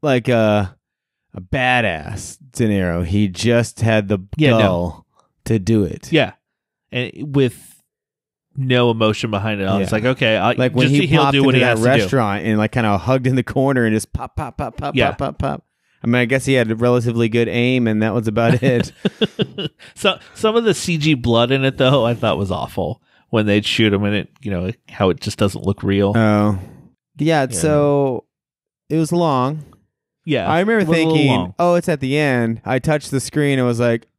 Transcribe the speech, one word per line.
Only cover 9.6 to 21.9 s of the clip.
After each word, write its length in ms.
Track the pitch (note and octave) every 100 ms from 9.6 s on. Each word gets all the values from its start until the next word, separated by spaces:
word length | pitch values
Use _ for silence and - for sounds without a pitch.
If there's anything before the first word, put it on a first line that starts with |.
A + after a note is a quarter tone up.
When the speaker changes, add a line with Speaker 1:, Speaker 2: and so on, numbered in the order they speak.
Speaker 2:
it 80 | F#2+
all. 100 | G2
It's 100 | F#2+
Speaker 1:
Yeah. 40 | A2
Speaker 2:
like, 80 | A#2
okay, 300 | C3 A#2+ A2
I, 140 | G2
Speaker 1:
Like, 220 | B2 B2+
when 140 | A#2+ C#3
Speaker 2:
just 120 | C#3+
Speaker 1:
he 60 | C#3+
Speaker 2:
he'll 160 | D#3+
Speaker 1:
popped 80 | C#3
Speaker 2:
do 80 | C#3
what 100 | C#3
Speaker 1:
into 40 | C3
Speaker 2:
he 60 |
Speaker 1:
that 60 | A#2+ A2
Speaker 2:
has 20 |
to 40 |
do. 60 | A#2 C3
Speaker 1:
restaurant 400 | G2 C3+ G#2+ G2
and, 140 | F2+ G#2+
like, 140 | G#2+
kinda 240 | - A2 G2+
hugged 280 | A2+ C3 B2+
in 100 | C3
the 60 |
corner 420 | B2 - C3+ C3
and 100 | A#2
just 180 | A2 -
pop, 220 | - B2+
pop, 220 | - C#3+ -
pop, 200 | C3+ -
pop, 200 | D3 C3+
Speaker 2:
Yeah. 140 | A#2
Speaker 1:
pop, 80 | -
pop, 200 | C#3 D3+
pop. 240 | C#3 D3 _ _ _ _
I 40 | A#2
mean, 80 | A#2+
I 80 | A#2+
guess 180 | C3+ B2+
he 60 |
had 160 | C3 A2
a 60 | A2+
relatively 520 | A#2+ B2 A#2 A#2 A#2
good 200 | A#2 A2+
aim, 380 | G#2+ A#2+ B2+ A#2
and 160 | G#2+
that 120 | A2
was 140 | G#2+ A2+
about 260 | A2 A#2
Speaker 2:
<laughs> 80 | A#2+
Speaker 1:
it. 300 | C3+ B2 - - - - A3 - G#3 B2+ E3 _ -
Speaker 2:
So, 240 | - G3+ F#3 -
some 220 | - A3 A3+
of 80 |
the 100 | A3+
C 240 | F#3 - E3+
G 160 | D3+
blood 360 | C#3+ A#2 A#2 A#2+
in 140 | C3+
it, 140 | C3+ -
though, 260 | B2+